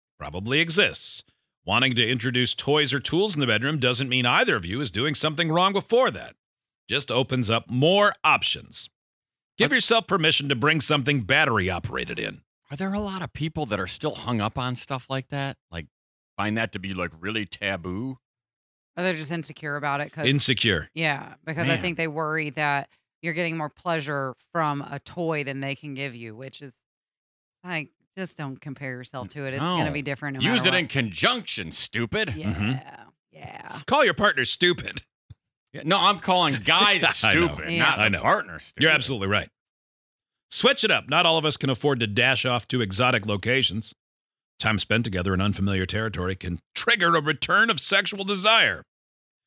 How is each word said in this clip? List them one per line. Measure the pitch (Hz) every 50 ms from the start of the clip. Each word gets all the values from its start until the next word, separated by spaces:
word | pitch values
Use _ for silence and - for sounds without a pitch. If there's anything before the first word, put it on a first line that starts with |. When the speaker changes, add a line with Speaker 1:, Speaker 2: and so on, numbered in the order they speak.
| _ _ _ -
Speaker 1:
probably | 73 71 76 92 101 113 135 156
exists. | 170 165 156 196 185 101 76 - - - - - - _ _ _ _ _ _ _ _
Wanting | 90 104 117 131 139 139
to | 120 117
introduce | 110 131 123 107 131 120 123 123 - -
toys | - - 139 147 151 147 127 131
or | 139
tools | - - 147 175 208 220 170
in | 147
the | 139
bedroom | 120 107 107 120 143 156 147
doesn't | 123 123 127 110 139
mean | 127 127 127 123
either | 123 139 185 254 233 147
of | 107 85
you | 87 101 131
is | 151 104
doing | 85 104 131 156 139
something | - - 160 151 147 170 160
wrong | 156 175 185 196 196
before | 196 - - 226 240 262 202
that. | 208 - - - - _ _ _ _ _ _ _ _ _ _
Just | - 110 143 - -
opens | 113 127 131 - 131 127 117 117
up | 113 113 - -
more | 113 127 139 170 190 202 208 202 - - -
options. | 156 139 98 - - - - - - - - - - _ _ _ _ _ _ _ _ _ _ _ _ _
Give | - 220 -
Speaker 2:
Are | 277
Speaker 1:
yourself | 240 - - 233 226 -
permission | - 185 180 156 160 - - 143
to | 139 139
bring | 117 123 151 160 156
something | - - 151 143 123 143 147 135 104
battery | 95 135 151 156 139 113 104 90 92
operated | 90 85 - - - 65 62 - - -
in. | - 50 98 - _ _ _ _ _ -
Speaker 2:
Are | 147
there | 147 190 196 196
a | 208
lot | 208 196 190 190
of | 170 - -
people | - 147 165 - 160 147
that | 110 107 95
are | 95
still | 92 - - - 151 104
hung | - - 120 120 107
up | 101 110 -
on | 135 123 127 123
stuff | 117 - - 135 127 - -
like | 135 135 127 -
that? | 143 139 139 139 - - _ _
Like, | 87 82 76 - _ _ _ _ _ _ _ _ _
find | - 101 107 107
that | 113 113 110 -
to | 101
be, | 92 98 95
like, | 92 87 82 78 80
really | 87 101 107 110 101
taboo? | - - - 104 190 - - 82 92 90 101 123 135 131 - _ _ _ _ _ _ _ _ _ _ _ _ _ _ _
Speaker 3:
Or | 170 180
they're | 185 170
just | 156 156 139
insecure | 175 170 147 - 147 - 160 147 143
about | 147 147 143 139 143
it | 147 151 -
'cause | 165 -
Speaker 1:
Insecure. | 123 143 139 - - 127 - - 113 95 78 71 - -
Speaker 3:
Yeah, | 160 165 151 143 131 - - - - _
because | 160 156 160 170
I | - 165
Speaker 2:
Man. | -
Speaker 3:
think | - 180 165
they | 165 165
worry | 160 147 156 160 151 156 160 151 147
that | 139 156 151 147 143 139 135 - _ _ _ _ _ _
you're | - 170 156
getting | 170 175 165 160
more | 165 151 143
pleasure | - _ - 180 165 160 135 143 147 143 135 131 120 - _ _ -
from | 170 156 147 143 143
a | 139 - 143 139
toy | - - - 180 170 160 160 147 139
than | 135 135 135
they | 139 139 139
can | - - 147 135
give | 131 139 135 120
you, | 117 117 113 107
which | 113 135 135 - -
is, | 151 131 - _ _ _ _ _ _ _ _ _ _ _ _ _ _ _ _ _ -
like, | 180 175 156 143 - _ _ _ _ _
just | 190 185 - -
don't | - 151 135 131 -
compare | - 147 131 - 139 131
yourself | 127 123 127 - - 131 113 95
to | - 147 139
it. | 135 131
It's | 139
gonna | 151 170 180 165 156
Speaker 2:
No. | 151
Speaker 3:
be | 143 147
different | 135 143 135 - 147 143 135
no | 131
Speaker 2:
Use | - 214 247 233 -
Speaker 3:
matter | 190
Speaker 2:
it |
Speaker 3:
what. | 185 180
Speaker 2:
in | 165
conjunction, | - - 139 120 104 85 - - 233 254 240 - - - 113 87 80
stupid. | - - - - - 117 117 107 - 214 214 160 104
Speaker 3:
Yeah, | 78 - 104 90
Speaker 1:
Mm-hmm. | 85 104 113 135 131 - - - - - - _ _ _ _
Speaker 3:
yeah. | - - - - - - - - - 156 -
Speaker 1:
Call | - 262 302 285
your | 196 147
partner | - 156 156 - 131 123
stupid. | - - - 180 180 175 - - - - - - _ _ _ _ - - - _ _ _ _ _ _ -
Speaker 2:
Yeah, | - 135
no, | 156 196
I'm | 190 175 196 202 170
calling | - 196 185 180 170 147 135 113 98
guys | 156 160 180 202 208 196 170 151
Speaker 1:
<laughs> | 135 - - -
I | 110 98
know. | 160 175
Speaker 2:
stupid, | 165 - - 78 - 170
Speaker 3:
Yeah. | - 131
Speaker 2:
not | 156 143 110
Speaker 1:
I | 107
Speaker 2:
the | 107
Speaker 1:
know. | 95 76
Speaker 2:
partner | 90 127 190 214 - 90 82 -
stupid. | - - - - 147
Speaker 1:
You're | 160
absolutely | 156 143 131 131 135 104 98
right. | 95 104 98 - - _ _ _ _ _ _ _ _ _ _ _ _ _ _ _ _ _ _ _ _
Switch | - - - 247 277 - -
it | 202
up. | 160 107 - 127
Not | 147 170 180
all | 165 165
of | 160 147
us | 156 135
can | - - 135
afford | 131 - - 147 139 117
to | 117
dash | 104 101 120 120 131 135 - -
off | 131 123 117 - -
to | - 127
exotic | 113 95 95 110 127 123 127 113 98
locations. | 107 104 95 - 110 127 135 127 - 90 110 113 - - _ _ _ _ _ _ _ _ _ _ _ _ -
Time | - 110 107 98
spent | - - 107 117 117
together | 110 92 90 90 98 95
in | 90
unfamiliar | 98 104 92 - 95 101 98 92 92
territory | - - 107 110 110 - - 90 92 95
can | - - 92 87 80 - _ -
trigger | - - 226 233 202 175 170 170
a | 160
return | 143 151 151 - - - 175 202 226 226
of | 202 135
sexual | - - 196 196 196 - 208 196 196
desire. | 190 202 190 185 214 226 220 175 110 90 - - _ _ _ _ _ _ _ _ _ _ _ _